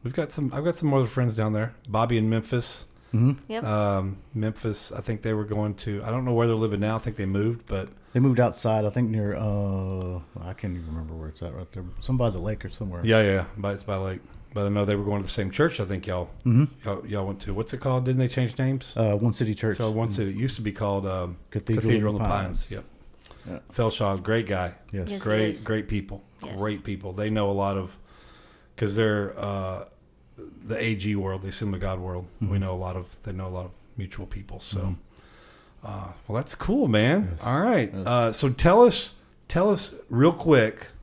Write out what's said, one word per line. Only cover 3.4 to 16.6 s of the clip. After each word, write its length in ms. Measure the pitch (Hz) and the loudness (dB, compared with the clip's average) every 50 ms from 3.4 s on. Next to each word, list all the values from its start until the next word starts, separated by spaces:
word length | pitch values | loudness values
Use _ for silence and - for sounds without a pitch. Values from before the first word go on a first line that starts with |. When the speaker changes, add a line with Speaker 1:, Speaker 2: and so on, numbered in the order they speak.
| - | -4
Speaker 3:
Yep. 160 | - 220 226 - | -6 -6 -4 -2
Speaker 1:
Um, 540 | 110 107 104 104 101 101 95 95 95 98 98 - - - | 0 0 2 2 2 2 0 0 -2 -6 -8 -14 -8 -4
Memphis, 580 | 110 107 110 107 - - 113 104 - - - | -2 -2 -2 -4 -2 -4 -4 -4 -4 -6 -8
I 80 | - - | -10 -8
think 200 | - - 113 104 | -6 -4 -6 -4
they 120 | - 113 110 | -2 -2 -2
were 120 | 107 104 | -2 -2
going 300 | 104 107 104 107 107 104 | -2 -2 -2 0 -2 -4
to, 260 | - - 117 104 98 - | -4 -6 -6 -4 -4 -4
I 60 | 113 | -4
don't 160 | 117 127 127 | -4 -2 0
know 80 | 127 120 | 0 2
where 140 | 117 117 | 4 4
they're 80 | 117 113 | 4 4
living 240 | 110 113 110 101 98 | 2 2 0 0 0
now. 140 | 101 107 110 | 0 0 0
I 40 | 113 | -2
think 160 | - 113 107 | -2 -6 -4
they 100 | - 101 | -4 -2
moved, 400 | 95 95 101 104 113 117 117 - | 0 0 2 2 2 0 -2 -6
but 200 | - 107 95 92 - - - - - - | -6 -4 -4 -4 -6 -12 -20 -20 -2 2
Speaker 2:
They 60 | 123 | 4
moved 200 | 131 139 123 117 | 4 6 6 6
outside, 440 | 123 117 - - - 117 110 110 107 | 4 2 2 0 0 2 2 4 2
I 40 | 104 | 2
think 200 | 101 123 123 110 | 0 0 0 0
near, 260 | 110 110 104 101 101 | 0 0 0 -2 -2
uh, 840 | - 107 107 101 101 101 98 98 95 95 92 95 95 92 90 90 87 80 - - 90 | -2 -2 0 0 0 0 0 -2 -2 -2 -2 -4 -4 -4 -4 -6 -6 -8 -10 -14 -12
I 120 | 87 87 95 | -10 -10 -10
can't 200 | - - 98 90 | -6 -6 -6 -6
even 120 | 87 82 | -6 -6
remember 260 | 80 78 82 80 78 80 | -6 -6 -6 -8 -8 -10
where 160 | 80 78 78 | -10 -10 -12
it's 120 | 76 - | -10 -10
at 120 | 85 85 - | -10 -10 -10
right 160 | - 92 - | -10 -12 -12
there. 120 | - 95 90 90 - - | -12 -12 -10 -10 -10 -8
Some 180 | - - 131 | -4 0 2
by 120 | 123 123 113 | 2 2 2
the 100 | 95 90 | 2 0
lake 260 | 85 107 107 98 - | -4 -4 -4 -4 -6
or 40 | 98 | -10
somewhere. 320 | - - 107 95 90 87 87 | -10 -8 -8 -6 -6 -2 2
Speaker 1:
Yeah, 160 | 110 110 110 | 6 6 6
yeah, 100 | 107 101 95 | 6 6 4
yeah. 120 | 95 87 - - | 2 0 -2 -6
By, 160 | 107 98 101 101 | -6 -4 -4 -4
it's 100 | 95 - | -4 -4
by 140 | - 101 | -4 -4
lake. 240 | 95 95 95 95 - - - - - - - - | -2 -2 -4 -6 -6 -10 -16 -20 -20 -20 -8 -4
But 120 | 107 101 | -2 0
I 40 | 101 | 0
know 160 | 101 104 101 | 2 2 2
they 100 | 98 104 | 2 2
were 80 | 101 101 | 0 0
going 180 | 101 104 101 | 0 -2 -2
to 40 | 98 | -2
the 40 | - - | -4 -2
same 180 | - 101 95 | -2 -2 -2
church 280 | 95 - 147 170 165 - | 2 2 2 2 2 -2
I 60 | 104 | -4
think 220 | 92 101 92 - | -4 -4 -6 -4
y'all, 220 | - 92 90 87 - - - - | -4 -4 -4 -4 -6 -10 -2 2
Speaker 2:
Mm-hmm. 180 | 131 110 123 | 4 6 6